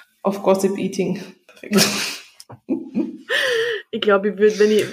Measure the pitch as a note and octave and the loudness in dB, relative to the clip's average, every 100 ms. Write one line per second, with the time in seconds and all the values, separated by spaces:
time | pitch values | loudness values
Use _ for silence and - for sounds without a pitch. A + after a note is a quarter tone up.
0 | _ _ G3 G3 - F#3+ F#3+ G3+ F#3 - | _ _ -4 0 2 2 0 -2 -4 -2
1 | F3+ - - _ _ _ - G3+ - - | -4 -4 -8 _ _ _ -2 2 2 -2
2 | - - - _ - - - - - - | -6 -10 -18 _ -20 -20 -6 -6 -4 -4
3 | - - - C5 C5+ A#4 A#4 G#4 - A3+ | -4 -8 -4 -2 0 0 -2 -6 -8 -4
4 | G#3+ G3 G3+ F#3+ G#3+ F#3+ G#3+ G#3+ - | 2 2 2 2 2 4 4 4 0